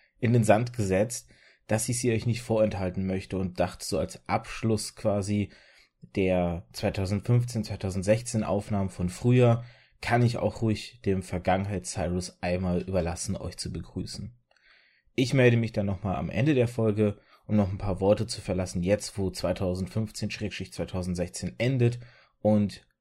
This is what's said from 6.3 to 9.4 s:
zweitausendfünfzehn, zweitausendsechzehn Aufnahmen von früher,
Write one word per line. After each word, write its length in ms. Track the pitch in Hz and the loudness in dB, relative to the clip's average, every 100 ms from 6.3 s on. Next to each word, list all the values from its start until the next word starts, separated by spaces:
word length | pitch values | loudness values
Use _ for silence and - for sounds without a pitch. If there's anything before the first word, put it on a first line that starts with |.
| 90 87 85 - | 2 0 -2 -8
zweitausendfünfzehn, 920 | - 104 98 95 104 - 120 120 110 | -6 -4 -2 -2 -2 2 2 2 -2
zweitausendsechzehn 800 | - 98 98 92 92 113 - 113 | -6 -6 -6 -2 2 0 0 -4
Aufnahmen 480 | 87 98 - 104 95 | 0 -2 -2 -2 -2
von 180 | - 90 | -2 -4
früher, 540 | - 120 127 | 0 4 6